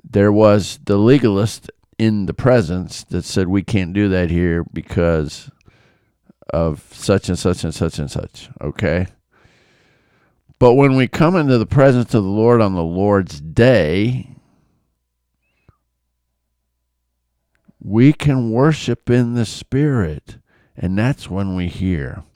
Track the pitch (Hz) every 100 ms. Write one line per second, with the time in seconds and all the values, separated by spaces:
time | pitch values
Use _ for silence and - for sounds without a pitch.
0 | - 104 104 104 107 104 87 - - 101
1 | 110 143 123 98 107 - - _ _ -
2 | 110 107 92 - 120 123 80 90 82 -
3 | - 90 - - 90 98 - 104 87 95
4 | 104 92 87 85 87 85 - 82 - -
5 | 85 80 73 - - _ _ _ _ _
6 | _ _ _ _ - 80 82 71 _ -
7 | - 95 - 87 92 87 82 - 82 -
8 | 71 - - - - - 71 - 73 85
9 | 92 _ _ _ _ _ _ _ _ _
10 | _ _ _ _ _ _ 123 127 139 131
11 | 127 - 165 180 147 123 104 139 139 127
12 | 113 117 95 104 117 120 104 92 82 90
13 | 101 101 90 73 78 - 120 117 78 90
14 | 113 127 - - _ _ _ _ _ _
15 | _ _ _ _ _ _ _ _ _ _
16 | _ _ _ _ _ _ _ _ _ _
17 | _ _ _ _ _ _ _ _ 104 107
18 | 135 - 143 131 113 113 147 151 - 117
19 | - 120 120 120 110 - - 131 151 127
20 | 85 73 - - _ _ _ - 90 95
21 | 120 139 - 90 98 92 87 - 92 87
22 | 65 - -